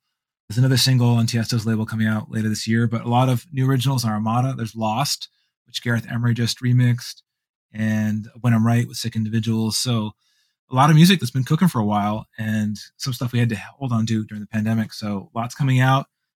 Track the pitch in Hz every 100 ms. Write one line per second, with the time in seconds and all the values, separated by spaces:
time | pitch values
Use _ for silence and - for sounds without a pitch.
0 | _ _ _ _ - 101 131 127 131 127
1 | 120 117 113 117 110 120 110 110 110 110
2 | 110 110 - 110 107 107 110 113 117 117
3 | 120 120 131 123 - 135 131 135 123 131
4 | 113 107 110 120 131 127 110 113 110 110
5 | 147 - - _ _ _ _ - 123 117
6 | - 120 120 117 117 - 123 123 123 120
7 | - - _ _ _ _ _ 107 110 110
8 | 107 107 110 117 117 113 113 120 117 123
9 | 110 110 107 113 113 113 110 107 127 117
10 | 107 - _ _ _ _ - 127 147 156
11 | 175 190 123 131 123 156 180 120 104 104
12 | 104 107 - - 110 107 107 104 - -
13 | - 123 123 120 117 107 - - 135 113
14 | 110 110 110 107 101 110 107 113 107 -
15 | 107 101 - 117 117 - 135 127 131 135
16 | - _ _